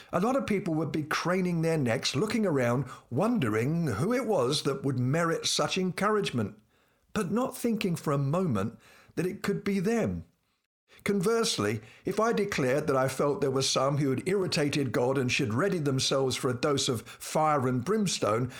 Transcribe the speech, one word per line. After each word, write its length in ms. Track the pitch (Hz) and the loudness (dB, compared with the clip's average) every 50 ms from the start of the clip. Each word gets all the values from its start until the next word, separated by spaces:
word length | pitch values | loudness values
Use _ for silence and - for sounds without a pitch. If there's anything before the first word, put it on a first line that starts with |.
| - - | -12 -4
a 80 | - 175 | -2 0
lot 160 | 185 240 262 | 0 2 0
of 100 | 269 - | 0 0
people 280 | - 214 190 - 175 160 | 0 -2 -2 0 0 -2
would 180 | 151 165 143 | -2 -2 -2
be 120 | - 165 147 | -2 -4 -4
craning 580 | - - - - 165 180 190 185 180 175 165 | -2 -4 -2 0 0 0 0 0 0 0 0
their 160 | 160 165 165 156 | 0 2 2 2
necks, 360 | 135 117 113 139 - - - | 2 2 0 0 -2 -2 -2
looking 300 | 131 208 214 - 226 214 | 0 -2 0 0 0 0
around, 400 | 185 147 135 123 120 120 139 135 - - - - - | 2 2 2 2 2 2 0 0 -4 -8 -16 -12 -6
wondering 800 | 117 127 190 226 247 202 135 107 107 110 117 139 165 170 165 | -2 0 0 2 2 2 2 2 2 2 2 2 0 0 0
who 260 | 143 104 95 151 214 | 0 0 0 0 0
it 140 | 247 277 240 | 0 0 0
was 360 | 214 208 160 120 123 151 151 - | 0 2 2 2 2 0 0 0
that 200 | 143 139 135 - | -2 -2 0 -2
would 140 | 135 127 123 | -2 0 0
merit 480 | 123 127 139 165 175 165 160 156 - | 0 2 2 2 2 2 0 0 0
such 320 | - - - 147 151 - 190 | -2 0 0 0 0 0 0
encouragement, 760 | 185 185 - - 190 214 214 208 185 135 - 120 107 92 - - _ _ _ _ _ _ _ _ _ _ - | -2 -2 0 0 0 2 2 2 0 0 0 -2 -2 -2 -4 -12 _ _ _ _ _ _ _ _ _ _ -6
but 180 | 208 208 165 | -4 -4 -2
not 240 | 202 233 262 254 - | -2 -2 -2 -2 -4
thinking 400 | - - 240 226 226 - 190 170 | -2 -2 -2 0 0 0 -2 -2
for 160 | - - 160 | -2 -2 0
a 60 | 139 143 | 0 0
moment 600 | 139 135 151 185 190 165 117 98 98 117 - - - - - - - - - | 0 0 0 0 0 0 0 0 -2 -2 -6 -10 -20 -20 -20 -20 -20 -12 -6
that 100 | - 170 | -4 -4
it 160 | 185 190 - | -4 -4 -6
could 220 | - - 190 160 - | -4 -4 -4 -2 -2
be 160 | 196 196 196 | -2 -2 0
them. 440 | 170 214 233 226 185 107 90 85 - _ _ _ _ _ _ _ _ _ _ _ _ _ - - - | 0 0 0 0 0 -2 -2 -4 -8 _ _ _ _ _ _ _ _ _ _ _ _ _ -18 -8 -2
Conversely, 760 | - 202 202 170 220 233 233 226 220 - - 101 104 117 113 - - - - - | 0 0 2 2 0 0 0 0 0 0 0 0 -2 -2 -4 -8 -14 -18 -8 -6
if 160 | - - - | -4 0 0
I 120 | 214 233 | 2 2
declared 540 | 220 - - - - - 139 127 127 147 151 | 2 0 0 0 0 0 2 2 2 2 2
that 100 | 156 135 | 2 2
I 120 | 131 131 135 | 2 2 2
felt 320 | 135 - 156 143 139 135 | 0 0 0 0 2 2
there 100 | 139 135 | 0 0
were 120 | 127 135 | 0 0
some 360 | 135 - - 127 131 139 147 135 | 0 2 2 2 2 2 2 2
who 120 | 151 135 | 2 0
had 120 | 127 - - 180 | 0 0 -2 -2
irritated 640 | 196 202 185 160 - 170 147 143 139 151 139 120 | 0 0 0 0 0 0 0 0 0 0 -2 0
God 260 | 101 143 120 127 131 143 | 0 0 2 2 2 2
and 140 | 123 123 | 2 0
should 200 | - - 147 110 | 0 0 0 0
ready 260 | 107 127 180 202 180 175 | 0 0 0 0 0 0
themselves 580 | 143 143 131 131 117 - 151 135 135 131 123 | 0 0 0 0 0 0 2 2 2 0 0
for 120 | - - 127 | 0 -2 -2
a 60 | 123 | -2
dose 340 | 120 - 151 139 135 - 143 | 0 0 0 0 0 0 0
of 140 | 127 107 | -2 -4
fire 640 | - - - - - - - 165 156 156 147 143 135 | -4 -10 -16 -14 -10 -4 0 2 2 2 2 2 2
and 180 | 127 127 127 117 | 0 0 0 0
brimstone, 680 | 170 214 226 208 165 - - 120 104 107 117 131 127 - | 0 0 0 0 0 -2 0 0 0 2 0 0 -4 -6